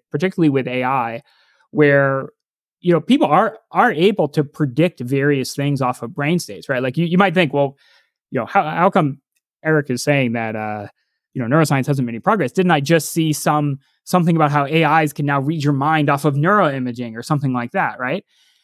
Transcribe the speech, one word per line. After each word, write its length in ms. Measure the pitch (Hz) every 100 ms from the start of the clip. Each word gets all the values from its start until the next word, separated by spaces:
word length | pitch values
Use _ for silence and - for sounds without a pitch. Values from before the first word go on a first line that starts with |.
| _
particularly 380 | 147 185 185 160
with 180 | 135 123
A 180 | 127
I, 380 | 127 135 117 117 - _ _ _ _
where 600 | - 147 139 139 135 135 _ _ _ _ _
you 100 | 175
know, 80 | 170
people 260 | - 277 294
are, 300 | 156 220 - _
are 220 | 170 240
able 360 | 151 190 202 151
to 160 | 160
predict 560 | 143 - 147 120 170 -
various 540 | 123 139 143 143 123
things 260 | - 143 139
off 220 | 127 123
of 120 | 117
brain 240 | 92 143 170
states, 300 | - 95 -
right? 140 | 131
Like, 160 | 131 147
you, 80 | 170
you 100 | 175
might 160 | 196
think, 200 | 175 160
"Well, 220 | 143 139 139 _ _ _ _ _
you 100 | 131
know, 60 | 110
how, 160 | 202
how 280 | 156 165 185
come 300 | 190 151 139 _ _ _ _
Eric 240 | 160 156 139
is 140 | 123
saying 300 | - 143 127
that, 220 | 117 113 110
uh, 320 | 107 107 101 _ _ _ _
you 80 | 139
know, 80 | 117
neuroscience 380 | 151 151 139 131
hasn't 180 | 139
made 80 | 120
any 80 | 113
progress? 320 | - 214 131
Didn't 200 | - 180
I 80 | 156
just 320 | 139 165 -
see 200 | 170 160
some, 460 | 143 - 151 147 139 _ _
something 320 | - 180 170 165
about 140 | 151
how 160 | 147 139
A 360 | 160 151 160
Is 100 | 156
can 120 | -
now 160 | 143 143
read 240 | 139 165
your 80 | 143
mind 380 | 139 143 160 147
off 140 | 143
of 100 | 151
neuroimaging 800 | 139 160 208 165 135 127 120 120 113
or 60 |
something 300 | - 147 135
like 160 | 123 120
that, 260 | 190 147 107
right?" 260 | 127 180 - _ _ _